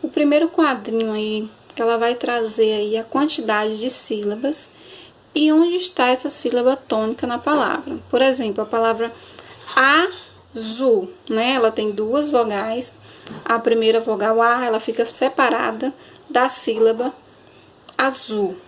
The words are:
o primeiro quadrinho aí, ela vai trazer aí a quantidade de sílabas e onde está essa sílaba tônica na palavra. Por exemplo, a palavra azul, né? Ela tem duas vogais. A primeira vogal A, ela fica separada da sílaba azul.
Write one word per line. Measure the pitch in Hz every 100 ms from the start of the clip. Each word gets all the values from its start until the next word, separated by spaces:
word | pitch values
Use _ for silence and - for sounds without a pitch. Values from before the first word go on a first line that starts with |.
o | 311
primeiro | - 294 294 330
quadrinho | 349 311 240 202 220 226
aí, | 214 214 214 214 - - -
ela | 226 233
vai | 233
trazer | 240 226 240 226 214 220
aí | 214 208 220
a |
quantidade | 226 269 302 - 220 214 214 214
de | 240
sílabas | - - 214 208 208 269 311 - - - - - - _
e | - 302
onde | 311 339 359
está | 359 - 247
essa | 254 285
sílaba | - 247 240 247 262
tônica | - 220 220 226 240
na | 240
palavra. | - 294 220 - - - -
Por | 240
exemplo, | 262 262 226 202
a | 214
palavra | 233 226 220 226 233 - - - - -
azul, | - 262 302 359 370 - - - 233 220 233 262 220 180 - -
né? | 220 240
Ela | 269 226
tem | 220 214
duas | 202 214 262 294
vogais. | 277 226 202 220 226 262 - - - - -
A | - 226
primeira | 226 226 220 226
vogal | 226 208 220 220
A, | 233 240
ela | 247 220
fica | 220 226 226
separada | - 262 262 262 226 240 220 254 285 - - -
da | 254 254
sílaba | - - 220 226 226 247 - - - - - - - - -
azul. | 262 262 - 214 196 185